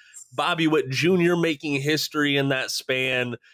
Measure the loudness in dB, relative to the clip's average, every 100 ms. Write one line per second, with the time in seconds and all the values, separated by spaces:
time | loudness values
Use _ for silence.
0 | -20 -20 -12 -4 -2 0 2 2 0 0
1 | 2 4 4 2 0 -2 -4 -4 0 -2
2 | -2 -2 0 2 0 0 -2 -6 -4 -2
3 | 0 -2 -4 -8 _